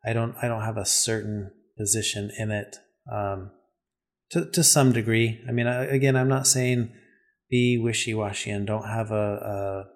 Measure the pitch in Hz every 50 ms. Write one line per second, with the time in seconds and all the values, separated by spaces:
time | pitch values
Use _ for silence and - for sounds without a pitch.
0 | - 110 113 117 113 117 - - - 123 117 110 107 110 107 107 98 - - -
1 | - - 110 110 104 107 107 104 98 95 - _ _ _ _ - 107 98 - 113
2 | 101 - - 104 101 101 - - 113 107 107 104 101 101 - - _ _ _ _
3 | _ - 113 104 101 98 98 95 95 101 - _ _ _ _ _ _ _ _ _
4 | _ _ _ _ _ _ - 170 165 165 - 175 165 - - 151 135 131 120 117
5 | 107 113 113 110 117 113 110 113 - 131 120 120 117 120 123 123 131 143 139 135
6 | 135 135 131 131 127 131 135 131 131 - - 131 127 123 123 120 117 113 - -
7 | _ _ _ _ _ _ _ _ _ _ 127 123 123 123 123 117 113 120 113 113
8 | - 123 110 110 107 101 98 - - - 104 101 101 101 107 107 107 104 110 113
9 | 113 104 110 107 104 104 101 104 - 104 101 98 98 98 98 98 98 98 -